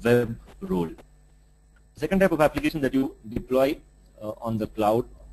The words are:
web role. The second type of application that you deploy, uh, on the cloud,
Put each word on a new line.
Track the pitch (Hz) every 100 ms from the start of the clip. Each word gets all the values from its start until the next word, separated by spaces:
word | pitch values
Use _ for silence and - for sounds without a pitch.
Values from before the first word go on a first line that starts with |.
web | 110 120 113 117 - -
role. | 95 92 82 - - - _ _ _ _ _ _ _ -
The |
second | 156 190
type | 190
of | 160
application | 151 147 151 156
that | 131
you | 135 135 - 113
deploy, | - - 127 135 160 - _ - -
uh, | 107 107
on | 117 110
the | 104
cloud, | - 104 117 - - -